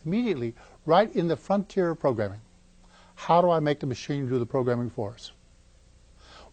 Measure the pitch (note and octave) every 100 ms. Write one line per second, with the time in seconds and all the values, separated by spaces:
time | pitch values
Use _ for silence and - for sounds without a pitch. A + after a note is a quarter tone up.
0 | D#3 G#3 B3 D3 A#2 - - - D3+ D#3
1 | D3+ G3+ E3 D3+ - G3+ F#3+ G3 E3+ D#3+
2 | C#3+ A2+ G#2 G#2 - - _ - - -
3 | - - - E3 F3 E3 D3+ C#3+ C#3+ A#2
4 | - C#3+ C3 B2+ A#2 C3+ B2 A#2+ A#2+ -
5 | G#2 A2 - - _ _ - - - -
6 | - - - - -